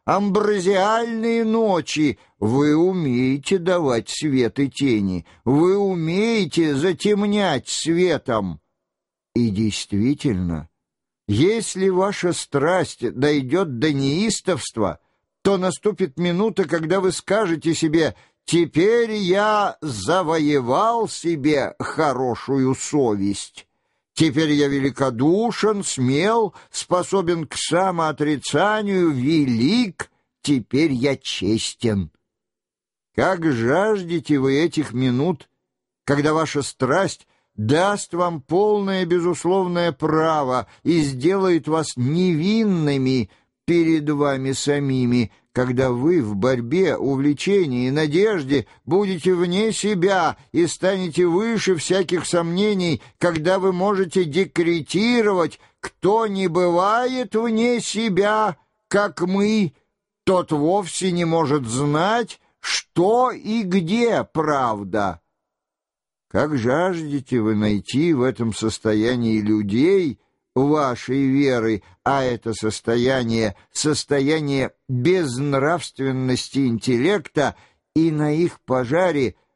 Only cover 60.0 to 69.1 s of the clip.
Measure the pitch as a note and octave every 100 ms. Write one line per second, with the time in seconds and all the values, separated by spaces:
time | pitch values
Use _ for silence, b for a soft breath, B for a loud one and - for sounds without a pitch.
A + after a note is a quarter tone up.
60 | _ _ - F#3 F3 D3+ D3+ G3 F3 -
61 | F#3 F3 E3 E3 D3 D3 A#2 A#2+ D3 D3+
62 | F#3 A#3 A3+ - _ _ - - - -
63 | F#3 A#3 B3+ F#3 G3 A3+ F#3+ F#3+ D#3+ A3+
64 | A#3 E3 A2 D#3 D#3 C#3+ B2 G#2+ G2 G#2
65 | G2 E2+ _ _ _ _ _ _ _ _
66 | _ _ _ F#2+ D3+ C#3+ A#2 D3 F3+ E3+
67 | D3+ C#3+ - B2 A2 G#2 G#2+ G#2 - B2+
68 | E3+ C#3+ B2+ B2 A#2 G2+ A2 - A2 G#2+
69 | A2+